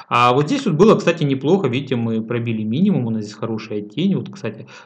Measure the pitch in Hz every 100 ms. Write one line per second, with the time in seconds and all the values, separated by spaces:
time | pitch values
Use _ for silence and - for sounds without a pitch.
0 | - 120 123 127 147 277 208 151 220 214
1 | - 165 147 131 135 190 143 131 - 120
2 | 117 113 110 120 117 110 107 127 202 151
3 | 113 110 101 - 113 110 - 107 104 -
4 | 196 156 107 - 113 - - -